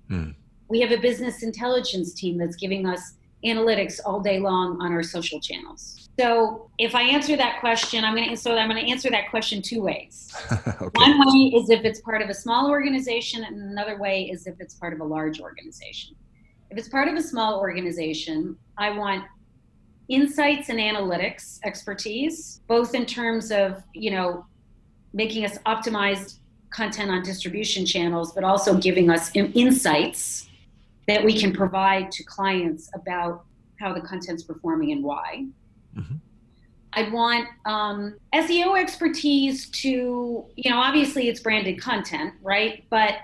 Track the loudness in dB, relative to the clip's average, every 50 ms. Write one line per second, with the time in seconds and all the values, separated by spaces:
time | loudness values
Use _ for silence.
0 | _ -4 -4 -4 -4 -4 -8 -14 -20 _ _ _ _ -2 2 2 2 4 2 2
1 | 2 2 0 0 -2 -6 -6 -6 -6 -8 -6 -4 -2 0 0 0 0 -2 -4 -4
2 | -4 -6 -6 -6 -4 -4 -2 -2 -2 -4 -4 -6 -6 -4 -4 -2 -2 -2 -4 -4
3 | -8 -12 -20 _ _ _ _ _ -2 -2 0 2 2 2 2 2 0 -4 -6 -8
4 | -6 -4 -4 -2 0 0 0 2 2 2 2 2 0 0 -2 -4 -2 -2 -2 -2
5 | -2 -4 -6 -6 -6 -6 -6 -8 -8 -8 -10 -10 -12 -14 -18 -18 -18 -18 -18 -20
6 | -20 -8 -2 0 2 4 4 4 4 2 0 -4 -12 -10 _ -2 0 2 2 2
7 | 4 4 4 4 4 2 2 2 2 2 0 0 0 2 2 2 0 -2 0 0
8 | 0 2 2 0 0 -2 -2 -4 -2 0 2 2 2 2 0 -2 0 -2 -2 -2
9 | 0 0 0 0 -2 -2 -2 -2 -2 -2 -4 -4 -4 -4 -4 -2 -2 -2 -4 -4
10 | -8 -16 -20 -20 -20 -16 -16 -10 -6 -2 -2 -2 -2 -4 -6 -6 -6 0 4 6
11 | 8 8 10 8 8 10 10 8 8 8 6 4 6 6 4 4 4 0 -2 -4
12 | -6 -4 -2 -2 -2 -4 -6 -8 -4 0 0 2 2 2 2 2 0 0 0 -2
13 | -2 -2 -4 -4 -4 -4 -6 -6 -8 -8 -8 -10 -10 -8 -6 -6 -6 -6 -6 -4
14 | -2 -2 -2 -2 -2 -4 -8 -10 -10 -12 -14 -14 -16 -18 -16 -12 -10 -10 -8 -8
15 | -6 -6 -4 -4 -4 -4 -4 -6 -10 -16 -16 -18 -18 -18 -18 -18 -16 -16 -14 -14
16 | -16 -16 -20 -20 -20 -20 _ _ _ _ _ _ _ -14 -12 -12 -8 -4 0 0
17 | 2 2 2 -2 -4 -2 -2 0 0 0 0 0 -2 -2 -2 -4 -4 -4 -4 -4
18 | -4 -4 -4 -6 -6 -6 -4 -4 -4 -6 -8 -12 _ _ -8 -4 -4 -4 -2 -2
19 | -2 -2 -4 -4 -6 -12 -18 -20 -20 _ _ _ _ _ _ _ _ _ _ _
20 | _ -2 2 2 2 2 4 2 2 4 2 0 -2 -4 -2 -2 0 0 0 0
21 | -2 -2 -2 -2 -2 -4 -6 -8 -16 -20 -14 -10 -8 -8 -8 -8 -10 -10 -8 -8
22 | -8 -6 -4 -4 -2 -4 -4 -6 -12 -16 -18 -10 _ 0 2 2 2 2 0 -2
23 | -2 -4 -4 -4 -2 -2 -2 -2 -2 0 2 2 2 2 0 -6 -14 -18 -12 -6
24 | -4 -2 -2 0 0 -2 -2 -4 -8 -16 _ _ _ _ _ _ _ _ _ _
25 | _ _ -4 -4 -2 -2 -2 -2 -4 -4 -6 -4 -2 -2 -2 -2 -2 -4 -2 0
26 | 0 0 0 -2 -4 -10 -16 -20 -20 _ _ _ _ -12 -6 -6 -4 -4 -4 -4
27 | -4 -2 -2 -2 -2 -4 -6 -6 -8 -8 -6 -6 -4 -4 -2 -2 0 0 0 0
28 | 0 0 0 -2 -2 -4 -4 0 2 4 4 4 4 4 4 4 4 4 6 6
29 | 6 6 6 4 2 0 2 2 2 4 4 6 6 6 6 6 4 4 4 4
30 | 2 0 -2 -6 -6 -6 -6 -8 -10 -14 -20 -20 -20 -20 -20 -20 _ _ _ _
31 | _ 2 2 4 6 4 4 4 2 2 2 2 0 0 2 4 4 4 4 4
32 | 0 -4 -8 -12 -14 -12 -6 -2 0 0 2 2 0 0 -2 -4 -8 -14 -14 -12
33 | -8 -6 -4 -2 -2 -4 -4 -8 -12 _ _ _ _ _ _ -8 -8 -6 -6 -6
34 | -8 -8 -10 -10 -8 -8 -8 -8 -10 -12 -12 -8 -4 -2 0 0 0 0 -2 -2
35 | -2 -4 -4 -6 -6 -8 -8 -10 -10 -12 -12 _ _ _ _ _ _ _ -12 -12
36 | -10 -8 -10 -12 -12 _ _ -20 _ _ _ _ _ _ _ _ _ -6 -4 -2
37 | -2 -2 0 0 2 2 2 0 -2 -4 -10 -8 -6 -4 -2 -2 -2 -2 -4 -4
38 | -8 -8 -10 -14 _ -2 0 0 2 2 2 2 2 2 2 2 0 0 -2 0
39 | 0 0 0 0 0 2 2 4 2 2 -2 -4 -6 -10 -8 -4 -2 0 0 0
40 | 0 -2 -2 -4 -4 -4 -6 -6 -8 -12 -10 -4 0 0 2 2 2 4 4 4
41 | 2 2 0 0 0 0 -2 -2 -2 0 0 0 0 -2 -4 -4 -4 -4 -2 -4
42 | -4 -4 -6 -6 -6 -6 -8 -8 -4 0 0 2 0 0 -4 -8 -6 0 2 2
43 | 2 2 0 -4